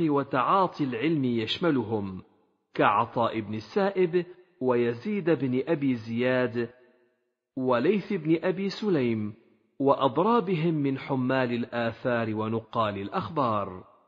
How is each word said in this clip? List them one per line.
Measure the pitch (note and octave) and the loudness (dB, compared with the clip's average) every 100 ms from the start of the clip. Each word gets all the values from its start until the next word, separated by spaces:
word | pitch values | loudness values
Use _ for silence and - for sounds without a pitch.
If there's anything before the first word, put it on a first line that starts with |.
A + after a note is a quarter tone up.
وتعاطي | E3 C#3 C3+ C#3 B2 G3 F3+ - | 0 0 0 0 2 2 2 0
العلم | C#3 A#2 D3 D#3+ | -4 0 0 0
يشملهم، | B2+ A#2 A2 - E3+ C3+ G#2+ A2 G2 F#2 - _ _ _ _ | 0 0 -2 -2 0 0 0 -2 -4 -8 -14 _ _ _ _
كعطاء | - C3+ G#2 A2+ B2+ A2+ A2+ | 2 4 4 0 0 0 0
بن | G#2 | -6
السائب، | A2 - G#3 G3 F#3 F3+ F3+ F3 - - - | -8 -4 0 0 2 2 0 -4 -12 -20 -4
ويزيد | B2+ A#2+ A#2+ A#2 G#3 G#3 E3 | 0 2 2 -2 -4 -2 0
بن | D3 C3+ B2+ D3 | 0 0 -2 -2
أبي | E3 C#3 | 0 0
زياد، | B2 A2 A#2 B2+ B2+ B2 A#2 A#2 - _ _ _ _ _ _ _ - | -2 -2 -2 0 2 0 -2 -6 -8 _ _ _ _ _ _ _ -4
وليث | B2+ A#2+ C#3+ G#3 - | 0 2 4 2 0
بن | G3 D3+ E3 | -4 0 0
أبي | F#3 F#3 G3 | 0 -2 -4
سليم، | - G#3+ D#3+ A#2+ A2+ G#2 G#2+ _ _ _ - | -4 0 2 2 0 -4 -10 _ _ _ 0
وأضرابهم | C#3 - C3+ B2+ G3+ A#3+ F3+ E3+ E3+ | 2 4 4 2 2 2 2 0 0
من | D#3 C#3 C3 | 0 0 -2
حمال | - C3+ B2+ C3 B2 | -4 -2 0 0 0
الآثار | A#2+ A#2+ A#2+ A#2 A2 C3 A#2+ A2+ | -2 -4 -2 -4 -2 -2 0 -2
ونقال | G#2+ G#2+ A2+ A2+ A#2+ G#2+ G2+ | -2 -2 -4 -4 -2 -2 -2
الأخبار. | G2 F#3 G#2 D#3+ B2 G#2+ G2 F#2 - _ | -6 -6 -4 -2 0 0 -4 -8 -16 _